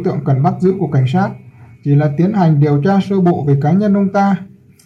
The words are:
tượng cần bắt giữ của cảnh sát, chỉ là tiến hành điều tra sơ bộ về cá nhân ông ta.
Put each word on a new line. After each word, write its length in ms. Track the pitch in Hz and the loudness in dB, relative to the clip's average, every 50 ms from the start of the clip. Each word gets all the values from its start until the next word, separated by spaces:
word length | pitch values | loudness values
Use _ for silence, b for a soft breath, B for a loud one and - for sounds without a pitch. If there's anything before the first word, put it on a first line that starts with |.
| - | 0
tượng 200 | 180 - - - | -4 -4 -4 -2
cần 180 | 147 135 127 | -2 0 0
bắt 120 | 147 180 190 - | 0 0 0 0
giữ 140 | 180 190 190 190 | 0 0 0 -2
của 100 | 175 139 | -2 -2
cảnh 160 | 139 131 127 123 | 0 0 0 0
sát, 220 | 135 185 196 220 - - B B B B B B B B - | 0 0 -2 -2 -4 -10 B B B B B B B B -2
chỉ 100 | 143 143 | 0 2
là 160 | 147 151 147 143 | 2 2 0 0
tiến 160 | - 170 202 | 0 -2 0
hành 280 | 220 196 175 160 151 143 | 0 0 2 2 2 2
điều 220 | 151 151 143 143 | 2 2 2 0
tra 180 | 143 196 196 190 185 196 | 0 0 0 0 0 0
sơ 120 | 196 190 | 0 0
bộ 240 | 175 175 170 - 139 143 | 2 0 0 0 0 0
về 100 | 139 139 | 0 0
cá 100 | 143 156 | 0 0
nhân 220 | 175 196 214 202 196 | 0 0 2 2 0
ông 180 | 202 196 190 | 0 0 0
ta. 240 | - 202 196 196 190 180 - - - - _ b b b b | 0 0 0 0 0 -2 -6 -10 -20 -20 _ b b b b